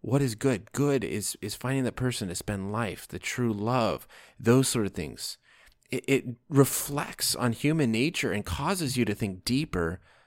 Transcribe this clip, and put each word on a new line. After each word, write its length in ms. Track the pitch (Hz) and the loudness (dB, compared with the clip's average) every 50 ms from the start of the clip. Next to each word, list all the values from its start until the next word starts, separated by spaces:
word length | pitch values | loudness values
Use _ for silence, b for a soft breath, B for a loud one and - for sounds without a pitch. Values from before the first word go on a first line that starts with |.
What 200 | - 113 113 139 | -2 0 0 2
is 140 | 139 131 110 | 2 0 -2
good? 360 | 104 - 135 127 98 - - _ | 0 2 2 2 2 -2 -8 _
Good 300 | - 139 143 139 135 110 | 0 2 2 2 2 0
is, 340 | 69 67 107 98 - - - | -2 -4 -4 -4 -6 -8 -6
is 140 | - 107 - | -8 -10 -10
finding 300 | - - 127 135 135 131 | -6 -4 -2 -2 0 0
that 120 | 120 - | -2 -2
person 320 | - 127 127 120 - 110 92 | -2 -2 -2 -2 -2 -4 -4
to 60 | 85 | -6
spend 360 | - - - 107 98 95 98 | -6 -4 -4 -4 -4 -4 -4
life, 380 | 104 113 117 101 85 - - - | -4 -4 -4 -4 -6 -8 -12 -12
the 100 | - 90 | -12 -10
true 340 | - - - - 123 117 110 | -8 -8 -4 0 0 0 0
love, 540 | 101 101 110 123 131 117 104 80 64 - B B B B B B B | 0 0 0 2 2 2 2 0 -2 -6 B B B B B B B
those 300 | - 117 120 131 135 - | 4 6 6 6 6 4
sort 160 | - 123 107 | 2 0 0
of 80 | 98 - | -2 -2
things. 460 | - 80 71 58 - - - - - b b b b b b b b b _ | -4 -6 -6 -8 -10 -10 -12 -12 -12 b b b b b b b b b _
It, 140 | - 127 - | -8 -8 0
it 180 | - 139 131 - 127 120 _ _ _ | 2 2 2 2 -2 -10 _ _ _
reflects 840 | - 135 139 131 - - - - 143 143 143 - - - - - - | 6 6 6 6 4 -4 -4 -4 -4 -6 -6 -6 -6 -4 -2 -2 0
on 180 | - - 123 113 | 0 0 0 0
human 380 | - - 147 156 165 147 120 | 0 0 0 2 4 2 2
nature 400 | 110 110 127 156 170 - - 120 | 4 2 2 2 0 0 -2 0
and 140 | 87 104 101 | -2 -2 -2
causes 540 | - 85 - 139 160 202 185 170 131 120 123 | -4 -4 -2 -2 -2 0 0 0 -2 2 2
you 80 | 120 | 2
to 80 | 101 104 | 2 2
think 320 | - - 101 95 92 - | -2 -2 -4 -4 -4 -4
deeper 540 | - 120 135 156 160 - 90 85 82 87 - b b b b b | 0 0 0 0 0 -2 0 0 0 -2 -4 b b b b b